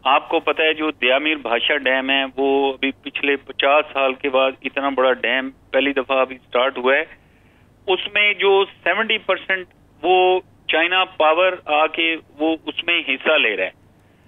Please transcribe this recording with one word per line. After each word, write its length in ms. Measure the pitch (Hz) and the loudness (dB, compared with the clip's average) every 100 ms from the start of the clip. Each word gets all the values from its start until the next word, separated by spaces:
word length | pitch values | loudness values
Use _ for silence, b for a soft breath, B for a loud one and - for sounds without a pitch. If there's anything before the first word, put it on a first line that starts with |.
| 131 | 2
आपको 340 | 147 - 165 | 0 0 -4
पता 240 | 151 147 | -2 0
है, 100 | 156 | 0
जो 160 | 156 156 | 0 -4
दयामीर 460 | 151 123 131 151 156 | -2 0 0 0 -4
भाषा 400 | 120 117 - 147 | -2 -2 -2 -2
डैम 340 | 127 131 131 | 0 -2 0
है, 140 | 135 | -2
वो 480 | 135 131 139 139 135 | -2 -2 0 2 0
अभी 180 | 131 135 | -2 -6
पिछले 460 | - 143 - 143 139 | -6 -12 -6 -4 -4
पचास 480 | - - 139 147 | -6 -2 2 2
साल 300 | 151 139 135 | 2 -2 -2
के 140 | 131 139 | -2 -2
बाद 280 | 131 131 131 | 0 0 -2
इतना 260 | 135 139 139 | -8 -4 -4
बड़ा 220 | 131 131 | 2 2
डैम 380 | 123 113 127 131 | 2 0 -2 -4
पहली 420 | - _ 135 139 | -12 _ 0 0
दफा 300 | 135 127 131 | -2 -2 0
अभी 120 | 131 | 0
start 440 | 131 _ 123 131 131 | -4 _ 0 0 0
हुआ 180 | 127 139 | 0 0
है। 100 | 160 - b b b b b _ - | -2 -14 b b b b b _ -2
उसमें 460 | 185 - 208 208 | -2 -2 0 0
जो 300 | 196 190 196 | 2 4 4
सेवेंटी 540 | 196 - 175 196 220 220 | 2 -2 -2 -2 -2 -4
परसेंट 480 | - 185 - 190 180 _ _ _ | -2 -4 -2 -6 -6 _ _ _
वो 380 | 165 185 185 185 - _ - | 2 4 4 2 -2 _ -4
चाइना 340 | 156 170 185 | -2 0 0
power 580 | 180 - 156 160 185 185 - | -2 0 2 4 2 0 -2
आके 480 | 151 156 160 165 160 | 0 0 0 -2 -4
वो 400 | - - 160 160 151 | -10 -4 -2 -2 -6
उसमें 360 | - - 170 139 | -4 0 0 -2
हिस्सा 280 | 131 - 156 | -2 0 2
ले 200 | 117 98 | 2 -2
रहा 100 | 92 | -6
है 60 | _ _ _ b b | _ _ _ b b